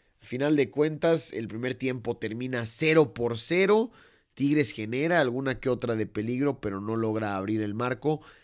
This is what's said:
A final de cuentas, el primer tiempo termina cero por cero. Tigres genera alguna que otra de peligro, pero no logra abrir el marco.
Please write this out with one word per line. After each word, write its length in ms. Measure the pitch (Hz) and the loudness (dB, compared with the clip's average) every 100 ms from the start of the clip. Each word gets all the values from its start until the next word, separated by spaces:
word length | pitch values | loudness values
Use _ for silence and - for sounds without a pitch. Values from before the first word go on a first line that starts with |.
| _ _ | _ _
A 60 | - | -10
final 300 | 127 147 147 | -2 2 2
de 160 | 131 | 2
cuentas, 600 | 143 156 156 165 165 - | 2 0 2 2 2 0
el 160 | 101 110 | -6 -8
primer 280 | 110 127 123 | -6 -6 -4
tiempo 420 | 131 127 113 117 | -4 -4 -4 -4
termina 480 | 110 117 127 123 110 | -6 -6 -4 -4 -4
cero 480 | - 156 160 139 | 0 4 6 4
por 240 | - 117 117 | 2 -2 -2
cero. 540 | - 175 190 214 254 - - _ _ | 0 2 4 4 2 -6 -20 _ _
Tigres 380 | - 143 151 120 | -2 2 2 2
genera 500 | - 107 127 165 175 | -2 -4 -2 2 2
alguna 380 | 127 123 135 120 | 2 0 -2 -2
que 100 | 131 | -2
otra 260 | 120 120 110 | -2 0 -2
de 120 | 98 | -2
peligro, 520 | 107 113 123 143 135 | -2 -2 0 0 -2
pero 220 | 104 98 | -4 -6
no 140 | 104 113 | -4 -2
logra 400 | 110 110 104 98 | 0 -2 -2 -4
abrir 260 | 98 110 | -2 -2
el 140 | 104 107 | -2 -2
marco. 460 | 123 127 147 151 - - | -4 -2 -2 -2 -6 -20